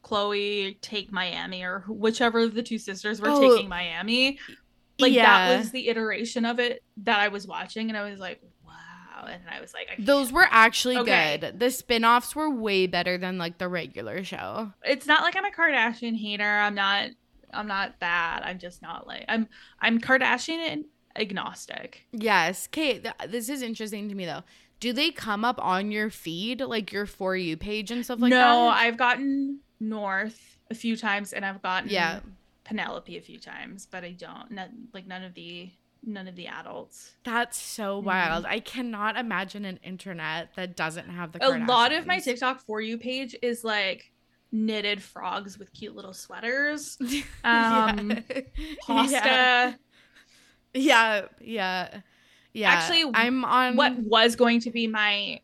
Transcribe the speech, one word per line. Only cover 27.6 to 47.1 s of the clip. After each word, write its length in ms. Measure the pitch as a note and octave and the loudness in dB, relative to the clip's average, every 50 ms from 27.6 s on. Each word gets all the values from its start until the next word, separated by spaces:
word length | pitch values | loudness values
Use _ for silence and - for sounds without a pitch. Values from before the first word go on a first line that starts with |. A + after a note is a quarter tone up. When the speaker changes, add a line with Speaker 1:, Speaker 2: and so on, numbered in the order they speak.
| - G#3 G#3+ G#3+ G#3+ F#3 | -6 -6 -6 -6 -6 -4
Speaker 2:
and 120 | A#3 B3 A#3 | -6 -6 -6
stuff 160 | - B3 A3+ | -6 0 2
like 100 | A#3+ B3 | 4 6
Speaker 1:
No, 60 | B3+ B3+ | 8 8
Speaker 2:
that? 380 | B3 A#3+ A#3+ A#3+ A#3+ A#3 A3 G#3 | 8 8 8 8 6 6 6 6
Speaker 1:
I've 180 | A#3 A#3 A#3 | 4 2 2
gotten 640 | A#3 B3+ A#3+ B3 B3+ C#4 C#4 C#4 C#4 C#4 C#4 C#4 C#4 _ _ _ _ | 2 2 2 2 2 0 -2 0 0 -2 -4 -6 -10 _ _ _ _
North 760 | A3 A3 A3 G#3+ G#3 G3 F#3+ F#3+ G#3 A3 A#3 - - - _ _ _ _ | -6 -6 -4 -4 -4 -2 -2 -2 -4 -4 -8 -14 -20 -20 _ _ _ _
a 40 | A3 | -12
few 220 | A3+ - A3+ A3+ | -6 -4 -4 -4
times, 360 | A3 A#3 G#3+ G3+ G#3 G#3 G3 | -2 0 -2 -2 -2 -4 -6
and 120 | - G#3 G3 | -8 -6 -6
I've 180 | G3 G3 G3 | -6 -8 -6
gotten 260 | - F#3 F#3 F#3 - G3 | -4 -2 -2 -2 -2 -2
Speaker 2:
Yeah. 300 | G3+ F3+ E3+ E3 E3 - - - F#3+ _ _ _ _ _ _ | 0 0 0 0 -2 -6 -12 -18 -20 _ _ _ _ _ _
Speaker 1:
Penelope 520 | - A3 G#3 F3 - - - - - E3+ | -8 -8 -6 -6 -6 -8 -10 -12 -14 -16
a 40 | E3 | -16
few 160 | E3 - E3+ - | -16 -18 -20 -20
times, 480 | - F3 - - - - F#3+ G3 - _ | -18 -18 -16 -14 -14 -16 -16 -18 -18 _
but 140 | - F#3 F3 | -14 -14 -12
I 80 | F3 | -14
don't, 380 | F3 F3 E3+ D#3+ E3+ - - - | -16 -16 -18 -18 -16 -18 -16 -14
none, 360 | G#3 G3 F#3 F#3 - - - - - | -12 -14 -14 -14 -16 -20 -20 -18 -18
like, 120 | F#3+ F#3 | -18 -16
none 180 | F#3 F#3 F#3 F#3 | -14 -14 -14 -14
of 100 | F#3 F3 | -14 -16
the, 360 | E3+ E3+ E3+ F3 F3 F3 F3+ _ _ _ _ _ _ - | -18 -16 -16 -16 -16 -16 -18 _ _ _ _ _ _ -12
none 240 | A3+ G#3 G3 F#3 F#3 | -12 -10 -10 -12 -14
of 80 | F3+ | -14
the 100 | F3+ E3+ | -14 -14
adults. 680 | - - D#3 - - - - - _ - - - - _ _ _ | -12 -12 -12 -12 -12 -14 -14 -14 _ -20 -20 -20 -20 _ _ _
Speaker 2:
That's 320 | B3 A3+ A#3 A#3+ A#3+ - - | -2 0 0 -2 -2 -4 -10
so 380 | - - - - G#3+ G3 G3 G3+ | -10 -10 -8 -6 -4 -4 -4 -4
Speaker 1:
Mm-hmm. 80 | G3 | -2
Speaker 2:
wild. 380 | G3 F#3 F#3 F3+ D#3+ D#3+ E3+ E3+ | 0 2 2 2 2 0 -2 -2
I 140 | - G3 A3 | -4 -4 -4
cannot 560 | - - - B3+ B3 A#3+ A3+ G3+ G#3 A3 G#3 | -6 -8 -8 -8 -6 -6 -6 -4 -4 -2 -2
imagine 480 | A3+ B3+ A3+ F#3+ F3+ G3 F#3+ - G#3 G#3 | -4 -4 -2 -4 -4 -4 -6 -8 -10 -8
an 160 | F#3+ F#3 - | -10 -10 -10
internet 720 | - E3+ F#3 F3+ - G3 F3+ E3+ D#3+ D#3 D#3 E3+ E3+ - _ | -12 -14 -14 -12 -12 -12 -10 -8 -6 -6 -6 -6 -8 -10 _
that 220 | - F#3 F3+ F3 | -10 -10 -8 -4
doesn't 320 | - D#3+ D#3+ D#3 F3 - F3 | -4 -4 -4 -4 -8 -14 -12
have 240 | F3 F3 F3 D#3+ | -10 -10 -10 -10
the 120 | E3 F3 - | -6 2 2
Speaker 1:
A 60 | C4+ C4 A#3+ A#3 | 2 2 2 2
lot 260 | A#3 B3 A#3 A#3 C4 | 4 6 6 6 4
of 140 | D4+ E4+ D#4+ | 2 0 0
my 120 | F4+ F4+ F#4 | 0 -2 0
Speaker 2:
Kardashians. 60 | - | 0
Speaker 1:
TikTok 360 | C4 B3 A#3+ C4 B3+ C#4+ D4 | -4 -4 0 -2 -2 -2 -4
For 200 | _ - G#3+ G#3+ | _ -8 -6 -6
You 180 | A3 A3 A#3 A#3 | -4 -6 -6 -8
page 360 | A#3 A#3+ B3+ C4 C4+ A#3 - - | -6 -6 -6 -6 -6 -8 -8 -4
is, 220 | - A#3+ A#3 A#3 - | -4 -4 -4 -2 -4
like, 480 | A3+ G#3+ G#3 G3 F#3+ F3+ - - _ _ _ _ _ _ _ _ _ | -2 0 0 0 -2 -4 -6 -12 _ _ _ _ _ _ _ _ _
knitted 500 | - A3 A3 A3 G#3+ G#3+ G3+ G#3 G#3 G3 | -4 -2 0 0 -2 -2 -2 -2 -2 -4
frogs 560 | - - _ - - F#3 F3+ G3 G3+ G3+ F#3+ G#3 | -6 -16 _ -8 -6 -6 -6 -6 -8 -10 -16 -18
with 140 | F#3+ _ | -20 _
cute 240 | _ - A3 G3+ - | _ -16 -14 -14 -14
little 160 | G3+ G3+ F#3+ | -16 -16 -16
sweaters, 840 | F#3 - - - F#3 F#3 G#3+ A#3 B3+ C#4 C#4+ D4 D4+ D4 D4 - - _ | -16 -18 -16 -14 -12 -8 -4 -4 -2 0 0 -2 -2 -6 -8 -12 -8 _
Speaker 2:
<laughs> 440 | C4+ A#3+ | -6 -4